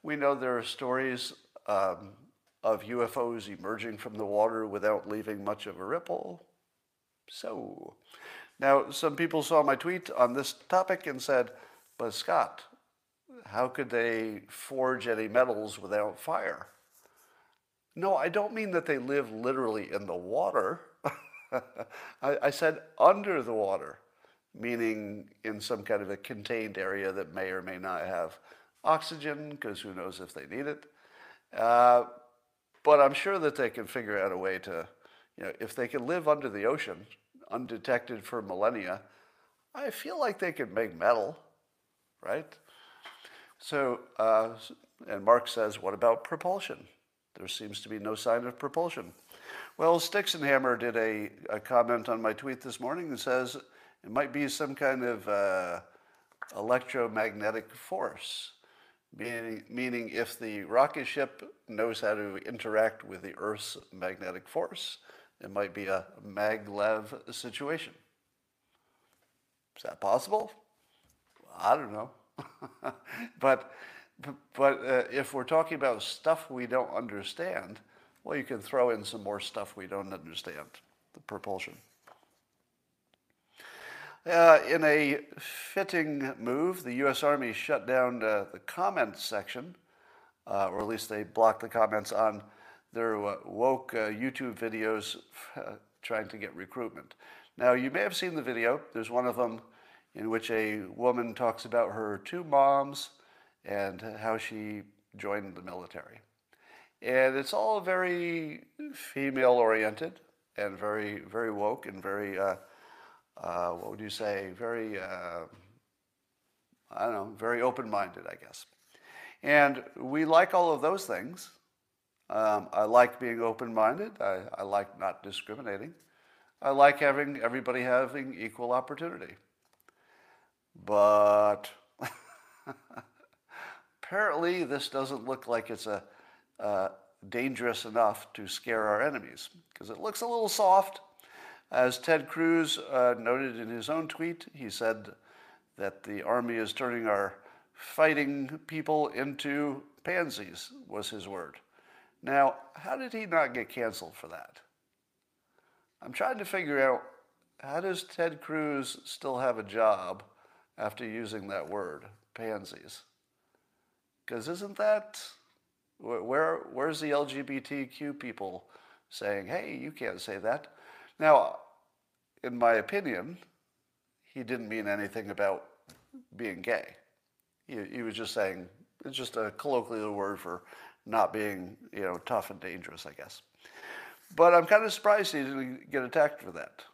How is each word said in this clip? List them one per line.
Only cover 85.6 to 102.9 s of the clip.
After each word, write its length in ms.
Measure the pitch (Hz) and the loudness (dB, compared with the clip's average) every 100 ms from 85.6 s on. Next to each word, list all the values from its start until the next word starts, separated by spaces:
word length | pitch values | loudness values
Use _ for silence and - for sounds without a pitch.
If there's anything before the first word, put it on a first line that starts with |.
| - - 196 180 156 143 135 - | -6 -4 0 0 0 -2 -4 -4
move, 440 | 117 131 170 180 | -2 0 0 -2
the 120 | 135 | -6
U 140 | 123 139 | 2 2
S 140 | 131 | 4
Army 300 | 147 147 123 | 2 2 0
shut 340 | - - 139 120 | -4 0 -2 2
down, 360 | 127 127 123 | 2 2 2
uh, 240 | 110 104 98 | 2 0 -2
the 60 | 92 | -10
comments 640 | - - 190 185 113 - | -12 -2 -2 0 -2 -2
section, 540 | - 107 98 127 156 175 _ _ _ - _ _ - | -4 -4 -6 -10 -12 -18 _ _ _ -20 _ _ -6
uh, 220 | 98 95 | -2 -2
or 100 | 95 | -2
at 60 | 107 | -4
least 240 | 110 - | -4 -6
they 120 | 104 | -8
blocked 380 | 98 117 113 107 | -6 6 6 6
the 80 | 117 | -2
comments 420 | 117 110 107 104 | 2 4 2 -2
on 320 | 101 110 104 101 - - - _ | 2 2 0 -14 -20 -20 -20 _
their, 280 | 117 117 107 | -2 0 0
uh, 140 | 101 98 | -2 -4
woke, 480 | - 98 127 131 131 | -8 2 2 2 -2
uh, 140 | 120 107 | -4 -2
YouTube 500 | 107 127 127 131 101 | -2 -6 -4 -8 -6
videos, 580 | 113 110 110 110 101 - - - - - | -6 -2 0 0 -4 -10 -14 -20 -16 -12
uh, 180 | - 104 _ _ | -12 -14 _ _
trying 280 | - 113 107 | -6 -4 -4
to 100 | 110 | -10
get 160 | 98 82 | -12 -12
recruitment. 580 | 98 131 113 85 67 - - - - - | -12 -8 -8 -10 -20 -20 -20 -20 -20 2
Now, 160 | 127 | 6
you 160 | 127 131 | 6 4
may 100 | 151 | 0
have 160 | 208 180 | 0 -2
seen 180 | 185 | -4
the 80 | 165 | -4
video. 380 | 127 117 117 147 - | -4 2 2 2 -2
There's 160 | 113 110 | -8 -2
one 160 | 123 123 | 0 0
of 100 | 117 | 0
them 240 | 120 113 - - - - _ | -2 -2 -14 -20 -20 -20 _
in 160 | 107 107 | -8 -2
which 200 | 113 110 | -2 0
a 300 | 113 110 107 92 | 0 0 -2 -8
woman 400 | - 123 123 117 | 0 2 2 -2
talks 320 | 107 120 113 120 | 0 0 0 -2
about 260 | 117 110 | 0 0
her 300 | 104 107 98 | -2 -4 -6
two 180 | - 175 | -6 -8
moms 680 | 170 143 139 139 143 | 2 6 6 6 2